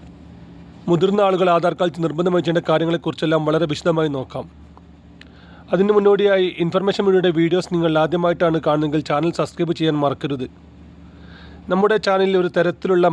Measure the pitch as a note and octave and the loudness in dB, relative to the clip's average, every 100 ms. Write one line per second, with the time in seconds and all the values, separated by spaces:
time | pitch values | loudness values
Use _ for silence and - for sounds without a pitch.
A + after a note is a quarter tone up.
0 | - - - - - - - - F3+ E3+ | -20 -20 -20 -20 -20 -20 -20 -10 -2 0
1 | F#3+ G#3 G3 F3+ F#3 E3+ F3 E3 F3+ F3 | 2 2 2 2 2 2 2 -2 -4 -2
2 | E3 D3+ F3+ F3+ E3+ E3 - D#3+ E3 E3+ | -4 -2 0 0 0 -2 0 0 0 -2
3 | E3 - D#3+ D#3+ D3+ D#3+ E3 C#3+ F3+ D#3+ | -4 -4 -2 0 0 0 -2 -4 -2 0
4 | D#3+ C3+ B2 C3+ E3 - - - - - | -2 -4 -8 -12 -14 -18 -20 -20 -20 -20
5 | - - - - - - - F#3 G3+ G#3 | -20 -20 -20 -20 -20 -20 -4 0 2 4
6 | G3+ G3+ G3+ F#3+ F#3 D3+ E3+ F#3 G3 F#3+ | 4 4 4 2 0 -2 -2 0 -2 0
7 | G3 F#3 F3+ E3 E3 F3+ - F3 E3 D#3 | 2 2 2 2 0 0 -2 -2 0 0
8 | D#3+ F3 F3 F3 E3+ D#3+ D3+ D3+ D3+ D#3 | 0 0 0 0 0 0 0 0 0 -4
9 | - D3 E3 E3+ D3+ - E3 E3 D#3+ D3+ | -2 -2 -2 -4 -6 -4 -4 -2 -2 0
10 | C#3+ C3 C#3+ C3+ B2+ - - - - - | -2 -2 -6 -8 -10 -14 -20 -20 -20 -20
11 | - - - - - - - F#3 G#3 G#3+ | -20 -20 -20 -20 -20 -14 -4 0 0 0
12 | G3 F#3+ F#3+ F#3+ F3+ F3 E3+ E3 F#3 F3+ | 0 0 2 0 0 0 -2 -2 0 2
13 | F3 | 2